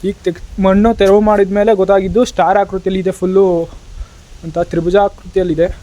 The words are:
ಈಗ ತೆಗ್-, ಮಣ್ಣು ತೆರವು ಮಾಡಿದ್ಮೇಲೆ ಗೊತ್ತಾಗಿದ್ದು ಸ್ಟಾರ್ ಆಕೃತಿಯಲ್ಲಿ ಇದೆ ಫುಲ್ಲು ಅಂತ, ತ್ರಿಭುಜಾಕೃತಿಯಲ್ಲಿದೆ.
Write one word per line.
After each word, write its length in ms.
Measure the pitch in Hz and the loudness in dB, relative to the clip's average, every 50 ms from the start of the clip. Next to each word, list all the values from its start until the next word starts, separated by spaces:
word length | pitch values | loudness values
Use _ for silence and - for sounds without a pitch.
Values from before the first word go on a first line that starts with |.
| - | -6
ಈಗ 120 | 190 196 - - | -6 -8 -4 -6
ತೆಗ್-, 380 | 185 165 - - - - - | -6 -6 -6 -14 -14 -6 -2
ಮಣ್ಣು 320 | 190 190 190 202 208 233 226 | 0 2 2 4 2 2 2
ತೆರವು 260 | - 202 190 196 214 | 2 4 4 4 4
ಮಾಡಿದ್ಮೇಲೆ 520 | 214 214 208 202 202 185 196 202 208 226 220 | 4 2 2 2 2 0 0 0 2 2 2
ಗೊತ್ತಾಗಿದ್ದು 520 | 190 190 180 196 196 190 190 175 226 254 | 2 2 2 2 2 2 0 0 0 0
ಸ್ಟಾರ್ 320 | - - - 170 170 196 | 0 0 -2 0 2 2
ಆಕೃತಿಯಲ್ಲಿ 420 | 202 202 185 190 190 - 190 190 190 | 0 0 -2 -6 -6 -4 -4 -4 -2
ಇದೆ 120 | 180 185 | -4 -4
ಫುಲ್ಲು 520 | 180 - 185 185 185 196 196 185 175 165 165 165 - - - - - - - - - - - - - - - | -4 -4 -4 0 2 2 2 2 2 -2 -4 -6 -12 -20 -20 -20 -16 -16 -16 -16 -18 -20 -20 -20 -20 -16 -16
ಅಂತ, 140 | 165 156 170 | -8 -6 -6
ತ್ರಿಭುಜಾಕೃತಿಯಲ್ಲಿದೆ. 1160 | 175 - - 165 165 175 180 202 202 202 - - - 175 - 190 185 180 156 147 170 190 - - | -6 -4 -4 -4 -2 0 2 2 0 0 -4 -10 -20 -6 -4 -4 -2 -2 0 -2 -2 -2 -2 -12